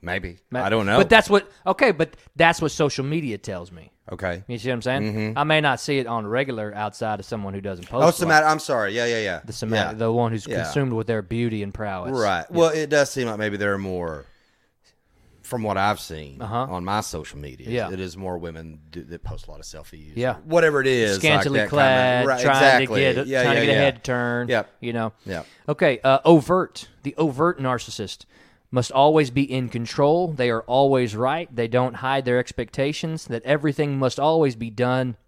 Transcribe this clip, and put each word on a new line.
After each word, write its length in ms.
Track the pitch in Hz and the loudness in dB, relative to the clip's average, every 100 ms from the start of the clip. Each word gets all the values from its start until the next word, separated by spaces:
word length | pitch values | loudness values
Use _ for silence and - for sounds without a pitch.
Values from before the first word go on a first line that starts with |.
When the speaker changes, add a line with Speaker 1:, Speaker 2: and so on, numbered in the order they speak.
Speaker 1:
Maybe. 360 | 87 92 90 85 _ | -4 -6 -6 -14 _
Speaker 2:
Ma- 120 | 123 | -4
Speaker 1:
I 60 | 98 | 0
don't 160 | 110 | 2
know. 140 | 98 110 | 4 4
Speaker 2:
But 100 | 190 | 8
that's 220 | 226 214 | 6 6
what, 200 | 196 - - - | 2 2 -10 -4
okay, 240 | 190 262 | 2 2
but 260 | 160 160 - - - | 2 -2 -4 -20 2
that's 240 | 165 170 | 4 4
what 100 | 156 | -2
social 320 | - 151 - | 0 -2 0
media 340 | 135 160 147 104 | -4 -4 -4 -8
tells 340 | - 92 90 | -8 -10 -10
me. 180 | 85 76 _ - | -18 -20 _ -14
Speaker 1:
Okay. 320 | 90 92 85 98 | -6 -6 -6 -8
Speaker 2:
You 100 | 120 | -8
see 100 | 120 | -4
what 60 | |
I'm 80 | 123 | -4
saying? 200 | 117 131 | -2 -2
Speaker 1:
Mm-hmm. 360 | 107 107 107 113 | -2 -4 -4 -2
Speaker 2:
I 60 | |
may 180 | 147 156 | 2 2
not 180 | 151 127 | 2 0
see 160 | - 139 | -2 -2
it 80 | 117 | -2
on 200 | 117 104 | -4 -2
regular 480 | 117 135 117 107 | -4 -2 -4 -8
outside 460 | 101 107 - 113 107 | -6 -8 -6 -6 -6
of 40 | - | -6
someone 280 | 113 98 | -8 -6
who 80 | 98 | -8
doesn't 220 | 98 92 87 | -8 -10 -8
post 80 | |
Speaker 1:
Oh, 100 | 120 | 2
Speaker 2:
a 20 | 156 | 2
lot. 80 | |
Speaker 1:
somatic. 320 | 170 170 156 156 | 4 4 4 4
I'm 120 | 156 | 0
sorry. 360 | - 131 101 | 0 -2 0
Yeah, 120 | 110 120 | 0 -2
yeah, 140 | 113 | 0
yeah. 200 | 104 85 - | -2 -6 -8
Speaker 2:
The 80 | |
somatic, 380 | - 110 110 87 | -10 -2 0 0
Speaker 1:
Yeah. 60 | 110 | -2
Speaker 2:
the 140 | 113 | 0
one 180 | 117 117 | 0 0
who's 140 | 113 - | -2 -4
Speaker 1:
Yeah. 160 | 98 | -4
Speaker 2:
consumed 280 | 80 143 135 | -2 0 0
with 140 | 113 110 | -2 -2
their 160 | 113 | -4
beauty 400 | 92 120 120 110 | -2 -2 -2 -2
and 100 | 101 | -6
prowess. 400 | 98 107 95 90 | -8 -8 -8 -6
Speaker 1:
Right. 320 | 131 107 90 80 | -2 0 0 -2
Speaker 2:
Yeah. 60 | 175 | 2
Speaker 1:
Well, 120 | 165 | 4
it 220 | 156 151 | 2 0
does 200 | 147 139 | 2 2
seem 180 | - 120 | 0 -4
like 100 | 107 | -2
maybe 180 | 107 101 | -4 -2
there 160 | 101 | -2
are 60 | 98 | -2
more, 480 | 98 92 85 76 67 _ _ _ _ _ _ _ _ _ _ _ | -2 -4 -6 -8 -14 _ _ _ _ _ _ _ _ _ _ _
from 200 | - 123 | -10 -6
what 160 | 107 95 | -4 0
I've 220 | 101 104 | 0 -2
seen 420 | - 80 73 67 | -6 -12 -14 -12
Speaker 2:
Uh-huh. 120 | 113 117 131 | -8 -6 -4
Speaker 1:
on 160 | 90 | -6
my 160 | 90 104 | -4 -4
social 380 | 101 85 76 71 | -4 -10 -12 -14
media, 320 | 73 64 62 | -16 -14 -8
Speaker 2:
Yeah. 200 | 120 98 | -6 -4
Speaker 1:
it 80 | 92 | -6
is 140 | 95 | -10
more 220 | 87 95 90 | -10 -8 -8
women 440 | 85 82 82 78 76 | -8 -12 -16 -18 -18
do, 140 | 80 | -16
that 180 | 67 82 | -14 -12
post 240 | - 80 - | -10 -12 -14
a 40 | |
lot 100 | 73 | -18
of 40 | 76 | -16
selfies. 460 | 78 80 80 76 78 | -18 -18 -20 -14 -6
Speaker 2:
Yeah. 160 | 127 | -4
Speaker 1:
Or 80 | 117 | -4
whatever 380 | 156 165 160 147 | 0 4 4 4
it 40 | 131 | 4
is. 300 | 127 110 98 | 4 4 2
Speaker 2:
Scantily 440 | 151 151 143 139 | 4 4 2 0
Speaker 1:
like 100 | 104 | 0
that 60 | 143 | 4
kinda 60 | |
Speaker 2:
clad, 440 | 135 131 127 123 131 | 4 4 4 2 2
Speaker 1:
right, 160 | 127 | 2
Speaker 2:
trying 140 | 127 135 | 2 6
Speaker 1:
exactly. 480 | 139 127 131 - | 6 6 4 2
Speaker 2:
to 100 | 135 | 2
get, 120 | 127 139 | 2 0
Speaker 1:
Yeah, 160 | 131 | 2
Speaker 2:
trying 120 | 123 | 2
Speaker 1:
yeah, 60 | 117 | 2
Speaker 2:
to 60 | 113 | 4
get 60 | |
Speaker 1:
yeah. 60 | 110 | 4
Speaker 2:
a 60 | |
head 200 | 139 131 | 2 0
turn. 440 | - 123 120 120 120 | -4 -2 0 -2 0
Speaker 1:
Yep. 220 | 120 101 _ | -2 -2 _
Speaker 2:
You 120 | 117 | -6
know. 200 | 117 113 - | -4 -4 -6
Speaker 1:
Yep. 220 | - 90 73 - - | -10 -10 -10 -16 -6
Speaker 2:
Okay. 300 | 151 160 127 | 0 2 2
Uh, 140 | 135 135 160 | 2 4 8
overt. 640 | 170 131 185 170 - - _ | 6 6 -2 -2 -8 -20 _
The 100 | 139 - | -12 -2
overt 420 | 160 127 165 175 | -2 2 0 0
narcissist 680 | 131 120 - - 101 - - _ _ _ _ | -2 -4 -6 -10 -10 -10 -18 _ _ _ _
must 200 | 127 120 | -2 0
always 400 | 131 143 156 139 | 4 6 6 2
be 120 | 123 | 0
in 260 | 139 131 123 | 0 -2 -4
control. 580 | 117 117 - 143 165 180 | -6 -6 0 2 4 0
They 180 | 147 123 | 0 0
are 120 | 113 | 0
always 520 | 113 127 139 135 123 | 0 2 4 4 2
right. 400 | 104 127 160 170 | 0 -2 -2 -6
They 140 | 120 117 | -4 0
don't 260 | 123 127 | 0 0
hide 300 | 117 131 139 | -4 -2 -2
their 140 | 123 123 | 0 0
expectations 840 | 123 - 117 - 139 151 165 160 - | 0 -6 -8 -2 -2 -2 -6 -8 -6
that 180 | 117 | -8
everything 540 | 127 147 151 139 147 139 | -2 0 0 -2 -2 0
must 200 | 131 - | 0 0
always 380 | 143 160 147 113 | 0 2 2 0
be 120 | 117 | -10
done 460 | 107 123 127 127 113 | -2 0 2 -2 -6